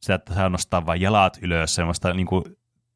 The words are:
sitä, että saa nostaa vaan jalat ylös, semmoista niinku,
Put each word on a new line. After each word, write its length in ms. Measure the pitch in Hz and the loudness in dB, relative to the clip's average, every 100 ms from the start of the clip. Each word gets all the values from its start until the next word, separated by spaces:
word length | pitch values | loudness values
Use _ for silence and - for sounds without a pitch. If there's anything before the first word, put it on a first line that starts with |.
sitä, 140 | - 92 | -2 -2
että 180 | - | -2
saa 160 | 92 95 | -2 0
nostaa 360 | 90 - 90 82 | 0 -2 -2 0
vaan 160 | 85 | 0
jalat 360 | 95 107 92 - | 2 4 4 0
ylös, 340 | 90 85 80 - | -2 0 0 0
semmoista 380 | 85 87 92 | -2 -2 -2
niinku, 300 | 90 90 92 - - _ _ _ | -2 0 -2 -2 -12 _ _ _